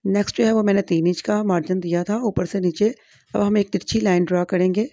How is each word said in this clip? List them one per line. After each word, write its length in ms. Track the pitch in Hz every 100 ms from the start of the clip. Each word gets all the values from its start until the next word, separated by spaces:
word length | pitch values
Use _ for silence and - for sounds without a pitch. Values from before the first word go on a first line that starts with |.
नेक्स्ट 320 | 196 202 202 -
जो 80 |
है 60 | 226
वो 100 | 220
मैंने 180 | 208 202
तीन 260 | 196 165 170
इंच 140 | 175
का 200 | - 208
मार्जिन 360 | 208 175 156 185
दिया 240 | 170 175
था 140 | 180 214
ऊपर 220 | 240 190
से 140 | 175 196
नीचे। 340 | 180 160 208 262 _ _ _
अब 60 | 208
हम 160 | 202 208
एक 140 | 202
तिरछी 280 | 175 - 220
लाइन 260 | 214 175
ड्रा 180 | 175 180
करेंगे। 440 | 175 185 185 185 247